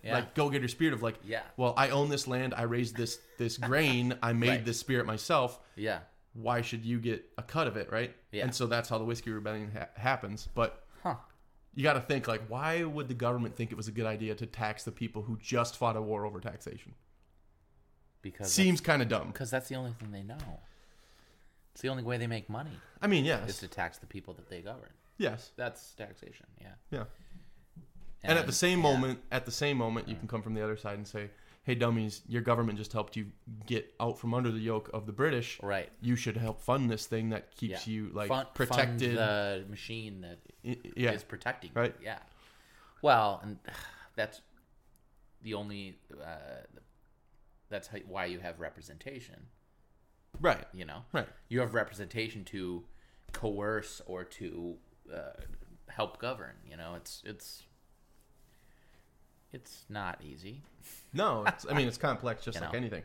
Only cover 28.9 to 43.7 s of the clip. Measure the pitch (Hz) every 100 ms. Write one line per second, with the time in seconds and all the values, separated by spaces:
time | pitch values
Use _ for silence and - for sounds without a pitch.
28.9 | 131 131 127 - 131 117 - 147 135 113
29.9 | 113 - 107 113 113 110 110 107 107 104
30.9 | 101 101 107 104 - - - - 120 117
31.9 | 113 107 - - 117 117 117 113 104 104
32.9 | 110 104 110 104 - - 107 107 113 -
33.9 | - 117 104 117 123 120 110 113 110 -
34.9 | 110 107 104 151 123 113 - 101 98 -
35.9 | - 117 120 117 110 110 - - 135 120
36.9 | 110 - 113 113 110 - - 110 90 110
37.9 | 110 104 101 104 131 131 - 123 123 123
38.9 | 120 123 113 110 104 101 98 95 104 -
39.9 | 113 110 95 87 87 - - 117 120 -
40.9 | - 120 104 - - 123 - - 120 120
41.9 | - 110 107 - - - - - - -
42.9 | - 147 120 104 98 104 101 -